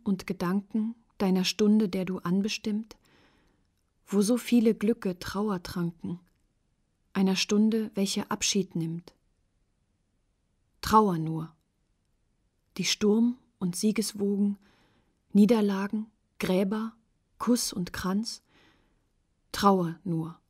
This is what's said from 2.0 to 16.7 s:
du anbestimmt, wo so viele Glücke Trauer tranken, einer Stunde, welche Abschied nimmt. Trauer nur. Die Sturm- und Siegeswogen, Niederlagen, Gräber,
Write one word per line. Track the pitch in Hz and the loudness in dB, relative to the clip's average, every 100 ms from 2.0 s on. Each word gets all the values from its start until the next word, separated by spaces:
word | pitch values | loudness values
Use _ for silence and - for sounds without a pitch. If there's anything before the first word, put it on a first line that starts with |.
du | 180 185 | -6 -6
anbestimmt, | 175 185 202 - 226 208 226 - _ _ _ _ _ _ _ _ _ _ _ | -2 -2 -2 -4 -4 -6 -8 -18 _ _ _ _ _ _ _ _ _ _ _
wo | 196 | 0
so | 202 240 | 2 0
viele | - 240 226 | 2 2 4
Glücke | 208 202 233 202 180 | 2 0 -2 -4 -6
Trauer | - 190 214 190 | -8 -6 -4 -4
tranken, | - 185 170 170 190 175 _ _ _ _ _ _ _ _ _ | -6 -6 -6 -6 -10 -10 _ _ _ _ _ _ _ _ _
einer | - 190 190 | 0 2 2
Stunde, | - 208 220 220 220 | 2 2 2 2 -4
welche | - 196 - - | -4 -2 -2 -6
Abschied | - - 202 185 170 | -4 -2 -2 -2 -4
nimmt. | 165 165 - _ _ _ _ _ _ _ _ _ _ _ _ _ _ _ _ _ | -6 -6 -12 _ _ _ _ _ _ _ _ _ _ _ _ _ _ _ _ _
Trauer | - 214 208 170 | 2 4 4 0
nur. | 160 160 160 _ _ _ _ _ _ _ _ _ _ _ _ - | -4 -6 -8 _ _ _ _ _ _ _ _ _ _ _ _ -6
Die | |
Sturm- | 180 - 208 214 233 240 _ _ | -4 0 2 4 2 -2 _ _
und | 180 | -6
Siegeswogen, | 175 214 214 208 208 202 202 202 202 _ _ _ _ _ _ _ | -2 -2 0 -4 -4 -4 0 0 -2 _ _ _ _ _ _ _
Niederlagen, | 196 202 226 208 190 196 214 220 _ _ _ | 4 6 6 2 -2 -4 -6 -8 _ _ _
Gräber, | 170 185 196 | -2 0 0